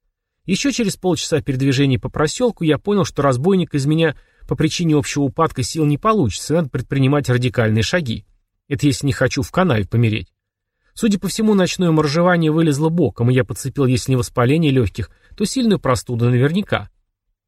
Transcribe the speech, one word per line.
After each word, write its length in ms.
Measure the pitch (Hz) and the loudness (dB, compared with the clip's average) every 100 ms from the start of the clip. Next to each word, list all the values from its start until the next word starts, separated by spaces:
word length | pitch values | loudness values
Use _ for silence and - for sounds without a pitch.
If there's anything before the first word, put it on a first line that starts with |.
| _ _ _ _ - | _ _ _ _ -6
Ещё 240 | 190 277 | -2 -2
через 260 | 247 202 - | -2 -2 -2
полчаса 460 | 185 202 - 160 | -2 -2 -2 -4
передвижения 560 | - 131 135 131 139 123 | -2 -2 0 2 2 0
по 100 | - | -2
просёлку 560 | - 151 - 247 - | -2 -2 0 -2 0
я 140 | 160 143 | 0 0
понял, 260 | 202 208 | 0 -2
что 160 | 160 - | -2 0
разбойник 520 | 143 123 170 190 165 | 0 2 2 0 0
из 100 | 147 | -2
меня 320 | 139 156 160 - _ _ - | 0 2 0 -2 _ _ -8
по 60 | 143 | -2
причине 400 | 151 - 170 151 | -2 0 0 2
общего 280 | - 147 | 0 -2
упадка 380 | 139 - 160 - | -2 0 -2 -2
сил 220 | 120 160 | -6 -2
не 140 | 147 143 | 0 0
получится, 560 | 220 220 120 - - | 0 0 0 -2 -2
надо 160 | 160 147 | -2 -2
предпринимать 580 | 131 - 135 131 147 127 | -6 -4 0 2 2 2
радикальные 540 | 123 123 - 110 110 | 0 0 0 0 2
шаги. 420 | 107 180 135 110 - _ _ _ - | 0 -2 -2 -8 -10 _ _ _ -8
Это 180 | 143 147 | -2 0
если 200 | - 143 | 0 -2
не 60 | |
хочу 300 | - 127 - | 0 -2 -2
в 80 | 110 | -4
канаве 360 | - 185 110 95 | 0 0 0 0
помереть. 460 | 117 113 110 - _ _ _ _ _ _ | 0 0 -2 -8 _ _ _ _ _ _
Судя 240 | - 226 196 | -4 0 0
по 100 | 190 | -2
всему, 260 | - 214 | -2 2
ночное 360 | 202 175 - 175 | 2 2 0 2
моржевание 600 | 156 151 156 175 175 156 | 2 2 2 2 2 2
вылезло 380 | 156 165 139 160 | 2 2 2 0
боком, 420 | 170 123 - 120 | 0 0 0 2
и 40 | |
я 100 | 127 | 2
подцепил, 400 | 120 110 131 139 | 0 -4 -8 -2
если 280 | 131 123 - | 0 0 0
не 40 | 131 | -2
воспаление 560 | 117 - 156 156 156 | -2 0 2 2 2
лёгких, 380 | 131 107 - 101 _ _ - | 2 0 -4 -12 _ _ -6
то 80 | |
сильную 340 | 208 269 233 185 | -4 0 0 0
простуду 520 | 135 123 - 117 120 | 0 -2 -2 -2 2
наверняка. 580 | 123 143 180 190 107 104 _ _ _ _ _ | 2 2 0 -2 -4 -6 _ _ _ _ _